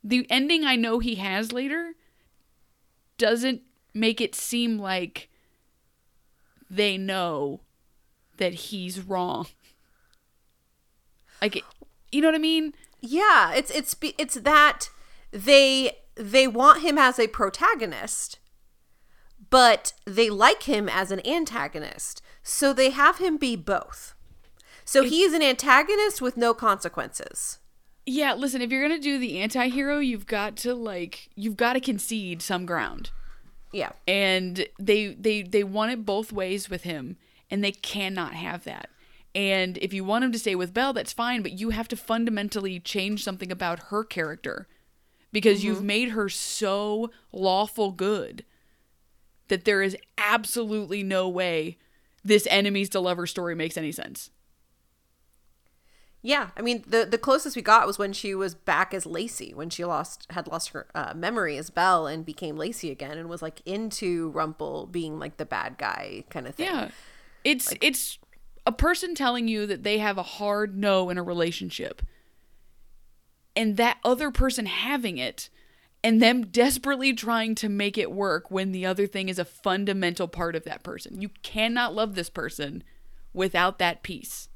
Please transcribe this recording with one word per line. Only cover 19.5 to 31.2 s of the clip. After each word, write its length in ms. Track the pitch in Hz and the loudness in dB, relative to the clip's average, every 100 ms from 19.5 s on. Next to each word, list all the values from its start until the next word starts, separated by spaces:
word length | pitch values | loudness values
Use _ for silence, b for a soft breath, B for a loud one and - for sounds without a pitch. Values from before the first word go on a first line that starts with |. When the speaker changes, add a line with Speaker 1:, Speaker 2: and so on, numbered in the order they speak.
| 262 240 220 - - - | 8 8 6 0 -10 -4
Speaker 2:
they 240 | 196 226 | 2 2
like 340 | 202 240 415 | 8 6 6
him 260 | - 240 208 | 0 0 2
as 220 | 185 190 | 0 -2
an 140 | 196 - | -4 -2
antagonist. 960 | 330 311 226 147 - 151 - - - b b | -2 -2 -4 -6 -6 -10 -10 -12 -12 b b
So 300 | - - 277 | -6 2 2
they 160 | 262 262 | 6 4
have 300 | 269 285 - | 6 4 4
him 180 | 370 302 | 0 0
be 180 | 262 226 | 0 -2
both. 600 | 160 185 - - - - - - - - b b | -2 -2 -2 -16 -18 -20 -20 -20 -20 -20 b b
So 200 | - 269 | 4 6
Speaker 1:
It 60 | 247 | 6
Speaker 2:
he 140 | 320 | 6
is 100 | 381 | 6
an 80 | 320 | 6
antagonist 800 | 285 269 285 262 311 415 415 - | 4 2 6 6 6 2 2 0
with 140 | 254 233 | -4 2
no 180 | 233 | 2
consequences. 1040 | 233 226 196 175 - - - - - - - - _ - - - | 4 2 2 -2 -6 -8 -8 -12 -8 -10 -10 -20 _ -20 -12 -4
Speaker 1:
Yeah, 280 | 262 277 | 0 2
listen, 280 | 214 269 254 | 2 -2 -2
if 100 | 240 | -2
you're 100 | 262 | 0
gonna 180 | 285 330 | 0 0
do 180 | 285 277 | 0 -2
the 200 | 247 170 | -2 -2
anti-hero, 600 | 214 254 254 254 277 294 | -2 0 0 0 0 0
you've 260 | 277 220 - | 0 -2 -4
got 300 | 214 208 208 | -4 -4 -4
to, 160 | 240 | -4
like, 560 | 247 226 180 175 - | -4 -6 -6 -8 -12